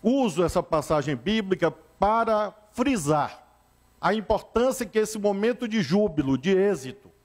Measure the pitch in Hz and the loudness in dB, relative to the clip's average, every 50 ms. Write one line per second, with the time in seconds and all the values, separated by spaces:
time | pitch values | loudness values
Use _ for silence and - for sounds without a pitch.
0 | - 214 254 277 262 214 147 160 180 156 - 185 170 - 165 156 139 - 165 151 | 2 2 2 2 2 0 0 0 0 0 0 -2 -2 0 -2 -2 0 0 0 0
1 | 135 147 147 123 117 185 214 226 208 190 185 180 170 160 - - - _ _ _ | 0 -2 -4 -4 -2 -2 -2 -2 0 -2 -2 0 0 -2 -2 -4 -20 _ _ _
2 | 190 202 220 226 226 220 220 208 214 196 - - _ _ _ - 247 285 262 208 | 0 2 2 2 2 2 0 0 0 -4 -8 -14 _ _ _ -2 0 0 0 0
3 | 147 143 151 147 135 110 - - - _ _ _ _ _ _ _ _ _ _ _ | 0 0 0 0 0 -4 -6 -16 -20 _ _ _ _ _ _ _ _ _ _ _
4 | - 170 202 220 196 - 220 185 - - _ 220 240 262 247 - 240 185 - 214 | -2 0 0 0 0 -2 -2 -2 -2 -4 _ 0 0 0 0 -2 -6 -2 -2 -2
5 | 214 208 - 220 196 208 202 196 208 233 247 - 247 233 214 226 175 120 165 208 | -2 -2 -4 -2 -2 -2 0 0 0 -2 -2 -2 -6 -2 -2 -2 0 2 2 2
6 | 214 202 160 151 143 135 135 127 131 185 190 185 190 202 196 147 127 131 - - | 2 2 0 -2 0 0 0 0 2 2 2 4 4 2 0 -2 -6 -12 -14 -14
7 | _ 90 _ _ | _ -20 _ _